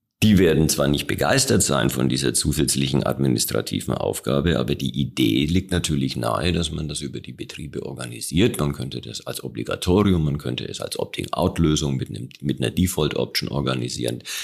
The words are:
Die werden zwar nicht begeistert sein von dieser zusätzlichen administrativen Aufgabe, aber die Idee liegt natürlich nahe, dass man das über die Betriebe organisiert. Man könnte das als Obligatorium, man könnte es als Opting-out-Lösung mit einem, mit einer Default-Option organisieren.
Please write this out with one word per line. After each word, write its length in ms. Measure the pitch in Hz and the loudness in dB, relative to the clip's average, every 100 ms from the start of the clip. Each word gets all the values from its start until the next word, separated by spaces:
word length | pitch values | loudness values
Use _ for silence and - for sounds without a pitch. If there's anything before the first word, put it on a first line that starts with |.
| _ - | _ 2
Die 160 | 110 95 | 6 8
werden 300 | 87 76 78 | 8 6 4
zwar 180 | - 71 | 2 2
nicht 180 | 71 - | 2 0
begeistert 540 | - 71 131 - 110 | 0 2 2 4 4
sein 300 | - 69 58 | 4 2 2
von 180 | - 65 | 2 0
dieser 240 | 64 65 | 2 0
zusätzlichen 720 | 60 78 73 69 65 67 65 - | 2 2 2 2 2 2 2 0
administrativen 880 | - 67 58 - 55 - 50 - | 2 2 2 0 -2 -2 -4 -2
Aufgabe, 640 | - - - - 69 80 62 | -2 -2 -2 0 2 2 2
aber 160 | 64 | 0
die 240 | 71 64 69 | -2 -2 -2
Idee 480 | 67 - 60 62 76 | -2 0 2 2 2
liegt 260 | 92 - | 0 0
natürlich 440 | 87 82 71 67 62 | 0 0 0 -2 -2
nahe, 360 | 58 52 82 | -2 0 0
dass 200 | 85 78 | 0 -2
man 160 | 78 78 | -4 -6
das 140 | 73 | -8
über 180 | 71 - | -8 -10
die 140 | - | -14
Betriebe 520 | 62 - - - - - | -14 -14 -12 -10 -10 -10
organisiert. 720 | 65 64 58 - 78 117 - | -10 -12 -10 -2 2 2 2
Man 140 | 73 | -2
könnte 300 | 69 65 62 | -2 -6 -10
das 260 | 57 - - | -10 -12 -10
als 160 | - | -10
Obligatorium, 800 | 64 58 57 - 90 92 98 87 | -8 -8 -6 -4 2 4 6 4
man 140 | 76 71 | 2 -2
könnte 280 | - 62 - | -4 -6 -6
es 120 | - | -8
als 180 | - - | -8 -6
Opting-out-Lösung 1000 | - - - - 85 - 82 76 76 65 | -8 -8 -6 -2 0 2 2 2 0 -2
mit 120 | - | -4
einem, 200 | - - - | -10 -12 -6
mit 180 | 73 - | -4 -2
einer 120 | 60 | -2
Default-Option 800 | - 92 - 73 - - - - | 0 0 2 0 0 -4 -4 -4
organisieren. 720 | 71 65 64 62 60 60 60 - - | -2 -2 -2 -4 -4 -4 -4 -8 -10